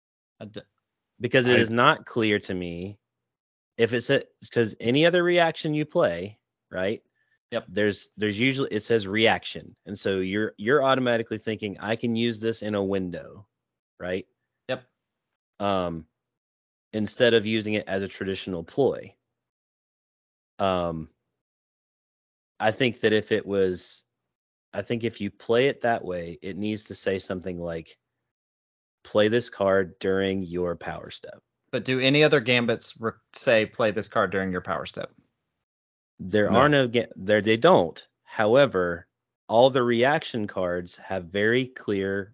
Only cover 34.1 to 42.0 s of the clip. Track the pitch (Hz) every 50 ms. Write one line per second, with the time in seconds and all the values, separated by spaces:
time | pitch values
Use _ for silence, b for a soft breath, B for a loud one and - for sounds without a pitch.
34.1 | - 117 104 90 90 98 95 92 90 90 - - 87 76 71 - - - - -
35.1 | _ _ _ _ _ _ _ _ _ _ _ _ _ _ _ _ _ _ _ _
36.1 | _ - - 92 95 107 104 - 107 117 135 147 147 139 131 120 113 120 110 -
37.1 | - - 95 98 104 107 95 107 110 110 120 170 185 123 90 78 - - - _
38.1 | _ _ _ - - - 110 104 117 139 143 120 90 95 90 87 85 85 - _
39.1 | _ _ _ _ _ _ _ - 110 113 127 135 131 135 120 120 120 113 120 135
40.1 | 151 160 - - - 120 104 101 - 101 92 90 87 90 90 87 - - - -
41.1 | 95 95 87 82 90 101 104 110 117 127 131 127 127 - - - 104 98